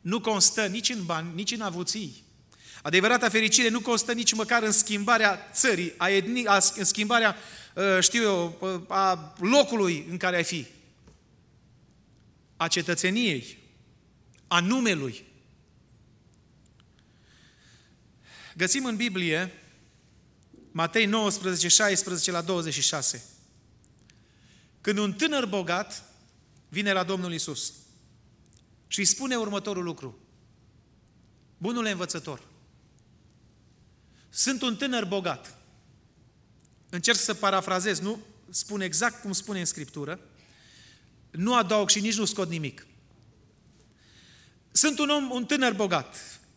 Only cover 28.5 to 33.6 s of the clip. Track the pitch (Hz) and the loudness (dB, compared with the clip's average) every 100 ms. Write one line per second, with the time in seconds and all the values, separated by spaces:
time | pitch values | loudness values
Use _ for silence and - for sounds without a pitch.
28.5 | _ _ _ _ - 190 - 269 247 214 | _ _ _ _ 0 2 2 0 -2 -2
29.5 | 202 196 190 175 160 131 101 _ _ _ | -4 -4 -6 -6 -8 -12 -16 _ _ _
30.5 | _ _ _ _ _ _ _ _ _ _ | _ _ _ _ _ _ _ _ _ _
31.5 | _ 180 240 220 190 175 170 156 139 - | _ -6 -2 -2 -4 -4 -6 -8 -14 -16
32.5 | _ _ _ _ _ _ _ _ _ _ | _ _ _ _ _ _ _ _ _ _
33.5 | _ | _